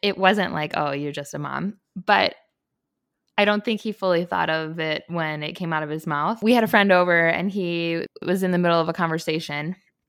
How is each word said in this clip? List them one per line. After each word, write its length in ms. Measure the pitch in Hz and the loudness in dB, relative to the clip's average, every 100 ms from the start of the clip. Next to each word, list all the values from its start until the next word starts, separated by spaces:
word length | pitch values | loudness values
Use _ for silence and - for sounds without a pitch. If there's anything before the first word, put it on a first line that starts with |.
it 160 | 202 190 | -4 2
wasn't 360 | 190 208 185 | 4 4 0
like, 180 | 160 151 - | -2 -4 -2
"Oh, 160 | 147 | -2
you're 180 | 139 147 | -2 -6
just 220 | 143 143 | -8 -8
a 60 | 151 | -8
mom." 380 | 143 135 180 - _ | -6 -6 -6 -8 _
But 420 | - 180 196 196 - _ _ _ _ _ _ _ _ _ - | -6 2 4 2 -2 _ _ _ _ _ _ _ _ _ 0
I 80 | 208 | 2
don't 200 | 208 220 | 2 0
think 160 | 214 | -4
he 100 | 220 | -4
fully 340 | 196 190 170 175 | -4 0 0 0
thought 260 | 180 165 | -2 -2
of 260 | 160 156 165 | -2 -4 -6
it 240 | 160 151 - | -4 -4 -6
when 340 | 170 156 151 | -6 -4 -6
it 120 | 151 | -8
came 200 | 175 170 | -8 -6
out 80 | 156 | -4
of 80 | 151 | -4
his 160 | 156 160 | -6 -4
mouth. 380 | 147 160 226 | -2 -2 0
We 100 | 220 | 2
had 100 | 247 | 4
a 40 | 220 | 4
friend 240 | 214 202 | 4 6
over, 360 | 180 180 170 165 | 6 6 4 4
and 220 | - 190 | 2 -2
he 560 | 196 175 170 170 165 - - | -4 -4 -2 -2 -4 -6 -8
was 220 | - 185 | -2 0
in 80 | 185 | 2
the 80 | 175 | 2
middle 200 | 175 170 | 2 2
of 100 | 160 | 0
a 40 | |
conversation, 840 | 165 170 160 165 160 - 147 151 185 _ _ | -2 -2 -2 -4 -6 -6 -6 -6 -8 _ _